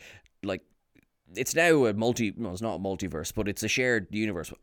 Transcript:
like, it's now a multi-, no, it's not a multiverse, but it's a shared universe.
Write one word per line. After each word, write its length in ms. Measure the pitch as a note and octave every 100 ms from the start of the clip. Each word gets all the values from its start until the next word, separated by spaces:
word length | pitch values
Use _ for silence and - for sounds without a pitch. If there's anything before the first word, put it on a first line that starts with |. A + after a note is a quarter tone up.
| - - _ _
like, 180 | G2+ F#2+ - _ _ _ _ _ _ F2+
it's 200 | B2+ D#3
now 300 | E3+ D#3 A#2+
a 80 |
multi-, 400 | G2+ A2+ A#2 G#2+ -
no, 140 | A2
it's 100 | F#2
not 140 | A2+ E2+
a 40 |
multiverse, 540 | F#2+ F#2 F#2+ D#2 D#2+
but 140 | - G2+
it's 160 | F#2+
a 40 | A2
shared 400 | - B2+ A#2 F#2
universe. 400 | G#2+ A2 F2 E2 -